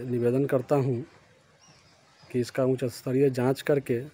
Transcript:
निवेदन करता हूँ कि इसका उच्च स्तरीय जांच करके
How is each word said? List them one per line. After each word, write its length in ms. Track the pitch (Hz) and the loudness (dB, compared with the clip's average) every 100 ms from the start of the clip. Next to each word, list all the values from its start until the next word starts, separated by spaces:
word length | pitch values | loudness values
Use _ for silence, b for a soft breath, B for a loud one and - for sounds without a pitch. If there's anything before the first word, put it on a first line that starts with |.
निवेदन 420 | 123 120 120 131 139 | -2 0 2 2 2
करता 300 | 135 123 143 | 0 2 0
हूँ 220 | 131 120 165 - _ _ _ _ - - _ _ _ _ | 2 -2 -6 -18 _ _ _ _ -20 -20 _ _ _ _
कि 180 | - 127 | -6 -4
इसका 240 | 117 - | -2 0
उच्च 200 | 131 131 123 | 0 0 -4
स्तरीय 400 | - 135 127 139 | -6 -2 2 2
जांच 320 | 127 123 139 | 4 0 0
करके 380 | - 143 - 120 147 | 0 0 0 -4 -6